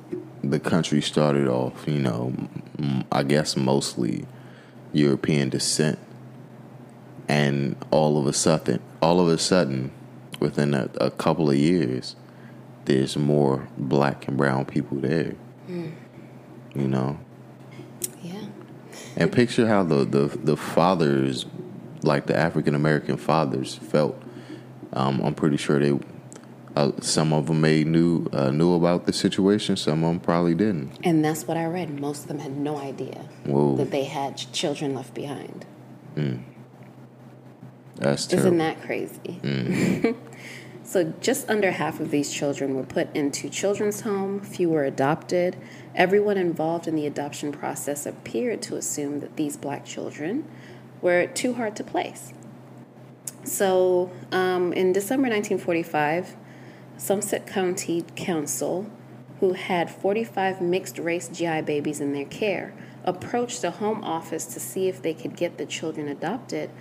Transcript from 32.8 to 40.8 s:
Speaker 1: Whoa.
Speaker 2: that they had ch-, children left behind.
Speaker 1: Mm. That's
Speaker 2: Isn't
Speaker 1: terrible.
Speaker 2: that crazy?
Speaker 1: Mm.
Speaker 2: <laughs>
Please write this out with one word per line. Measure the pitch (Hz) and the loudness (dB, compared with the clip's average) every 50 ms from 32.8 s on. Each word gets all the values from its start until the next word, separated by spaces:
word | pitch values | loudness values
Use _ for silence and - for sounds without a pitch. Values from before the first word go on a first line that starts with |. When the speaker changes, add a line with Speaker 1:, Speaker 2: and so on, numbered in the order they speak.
| 139 139 131 - 135 - - - - - - - - | -6 -8 -8 -8 -8 -8 -8 -12 -14 -14 -16 -10 -4
Speaker 1:
Whoa. | 147 135 139 - 143 139 | 0 2 4 4 4 4
Speaker 2:
that | 131 139 131 | 2 0 0
they | - 143 135 | 0 -2 -2
had | 147 - 139 139 135 117 - | -2 -2 -4 -4 -4 -4 -8
ch-, | - - - | -12 -8 -6
children | - - 160 143 - 160 139 135 | -4 -2 -2 -2 -2 -2 -4 -4
left | 127 131 - - | -4 -6 -10 -10
behind. | 117 143 143 139 - - - - - - - - - - - - - - - - | -10 -8 -8 -8 -10 -10 -12 -14 -16 -16 -16 -18 -20 -20 -20 -20 -20 -18 -10 -4
Speaker 1:
Mm. | 76 76 69 64 62 - - - - - - - - - - - - - - - - - - - - - - - - - - - - - - - - | -2 -2 -2 -2 -4 -8 -12 -16 -20 -20 -20 -20 -20 -20 -20 -20 -20 -20 -20 -20 -20 -20 -20 -20 -20 -20 -20 -20 -20 -20 -20 -20 -20 -20 -18 -10 0
That's | - 139 143 139 - | 2 2 2 2 0
Speaker 2:
Isn't | - 180 180 - 185 175 | 2 2 4 6 6 6
Speaker 1:
terrible. | 165 | 6
Speaker 2:
that | 160 160 - - - | 4 2 -2 -4 -6
crazy? | - 117 104 95 - - - - - - - - | -6 -4 -4 -4 -6 -10 -12 -12 -12 -10 -6 -4
Speaker 1:
Mm. | 69 69 67 64 - - - - - - - - 226 240 - | -2 -2 -2 0 0 0 2 2 2 2 2 2 0 -2 -2
Speaker 2:
<laughs> | - - - - - - - - - - - - | -8 -16 -18 -16 -16 -16 -16 -16 -16 -16 -16 -16